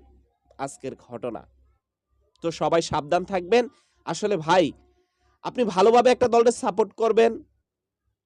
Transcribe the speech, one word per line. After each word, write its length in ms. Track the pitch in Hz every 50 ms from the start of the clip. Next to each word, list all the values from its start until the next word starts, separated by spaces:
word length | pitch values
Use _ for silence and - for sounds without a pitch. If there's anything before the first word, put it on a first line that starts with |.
| - _ _ _ _ _ _ _ _ _ _ -
আজকের 380 | 139 139 - - - 131 117
ঘটনা। 520 | - _ - 120 113 123 123 110 80 65 _ _ _ _ _ _ _ _ _ _ _ _ _ _ _ _ _ _ _
তো 100 | - 165
সবাই 300 | 160 - 170 156 165 170
সাবধান 440 | 165 - - 156 143 147 170 180 185
থাকবেন। 420 | 175 196 185 180 170 220 240 233 - - _ _ _ _ _ _
আসলে 320 | - 170 - 208 208 208 170
ভাই, 340 | 151 156 175 190 170 127 - - _ _ _ _ _ _ _ _ _ _ _ _ -
আপনি 200 | 175 - 247 240
ভালোভাবে 480 | 202 175 185 190 226 226 240 233 247
একটা 160 | 247 247 254 247
দলকে 240 | 226 233 233 240
সাপোর্ট 420 | 233 - - 226 180 196 220 202 -
করবেন, 500 | - 220 226 214 214 233 233 226 - - _ _ _ _ _ _ _ _ _ _ _ _ _ _ _ _